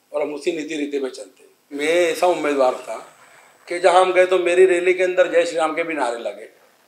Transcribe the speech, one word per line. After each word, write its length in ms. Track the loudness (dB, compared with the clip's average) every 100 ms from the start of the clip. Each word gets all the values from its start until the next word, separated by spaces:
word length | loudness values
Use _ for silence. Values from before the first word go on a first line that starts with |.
| _
और 80 | -6
हम 120 | -6
उसी 180 | -4 -6
नीति 240 | -6 -8 -6
रीति 240 | -6 -6
पे 100 | -6
चलते 340 | -10 -18 _
हैं। 340 | _ _ _ -6
मैं 160 | -2 0 0
ऐसा 160 | 0 0
उम्मीदवार 480 | 0 -2 0 0 0
था 160 | -8 -14 -14 _ _ -20 _ _ -10
कि 120 | 0
जहाँ 220 | 4 6
हम 100 | 4
गए 120 | 4 4
तो 140 | 2
मेरी 260 | 2 4 4
रैली 280 | 4 0
के 100 | 0
अंदर 280 | 0 2 2
जय 140 | 2 0
श्री 120 | 0
राम 180 | -2 -2
के 80 |
भी 100 | -6
नारे 260 | -4 -4 -4
लगे, 300 | -8 -12 -18 _ _ _